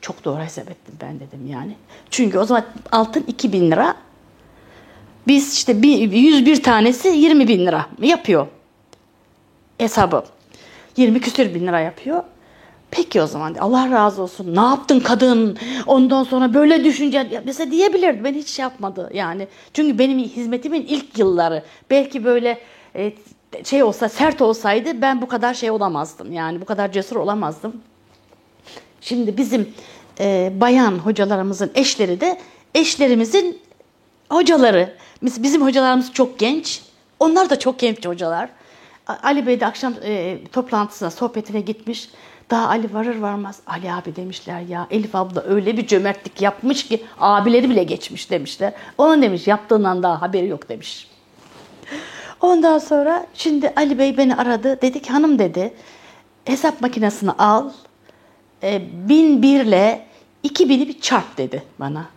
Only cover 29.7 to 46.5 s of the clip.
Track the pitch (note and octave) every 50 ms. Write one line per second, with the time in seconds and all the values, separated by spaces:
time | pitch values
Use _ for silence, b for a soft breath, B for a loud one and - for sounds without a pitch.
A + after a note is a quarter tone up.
29.7 | B B B B B B B B B - G3 G3+ G3 F#3 F3+ F#3 F#3+ F#3+ A3+ A#3+
30.7 | B3 C4 B3+ A3 F#3+ F3+ D#3+ G#3 A3 G3+ G3+ G3 G#3 F#3+ F#3+ G3 G3 F#3+ G3+ E3+
31.7 | - B3+ C#4 C4 - - G#3+ F3+ F3 F3+ D4 F4+ F4+ F4+ B B B B B B
32.7 | - D4+ D#4+ D#4+ - - C#4+ C4 B3 A3 A3+ A3 - G4 F4 F4+ E4+ - _ _
33.7 | _ _ _ _ _ _ _ _ _ _ _ - D4 E4 F4 C#4 E4 D4+ B3+ A#3
34.7 | G3 F3 F3+ F#3 - B B B B B - B3+ B3 A3+ A3+ C#4 C#4+ E4 C#4+ C4+
35.7 | B3+ C4+ C4 C4 B3+ B3+ B3+ B3+ - - B3+ B3 B3 - G#3 A#3 C#4+ D#4+ D#4+ -
36.7 | - - - _ _ _ _ _ _ - D4 D#4+ D#4+ F#4 F#4+ F4 C#4+ C4 - B3+
37.7 | C4 C4 B3 A#3 G#3+ A3 - F3 F3 F3 F3+ E3 E3 E3+ A3 B3+ - b b b
38.7 | b b b b b b b - - - - C4 C#4+ C#4+ B3 B3 B3 A#3+ A3+ G#3+
39.7 | A3+ - - B3+ A#3 - - G#3 G#3+ G3 E3 F3+ F#3+ - - - - B3+ B3 B3+
40.7 | - G#3+ G#3 G#3 - - G3+ E3 E3 - B3 A#3 A#3+ A3+ G#3 - G3+ G#3+ G3 F#3
41.7 | G#3+ A3 - A3 A#3 - - - B B B B B B B B - A3+ A3+ -
42.7 | F#3+ A#3 A3 G#3+ G3 G#3+ A3 A#3+ A#3+ A3 G#3 G3+ G3+ G3+ G3+ G3 G3+ - _ -
43.7 | E3 E3 F3+ F3+ F3 F3+ F3+ F3 D#3+ F3+ F3+ F#3 F#3 - - - F3 F3 F3 F3
44.7 | F3 F3 F3 - - A3 G#3 G#3 - F#3+ F#3+ F#3+ F3+ D#3+ - G3 G3 G#3 F#3+ G3+
45.7 | A#3 A3 A#3+ - G#3 F#3+ F#3+ G3+ G3 G3 - - - - G3 G3+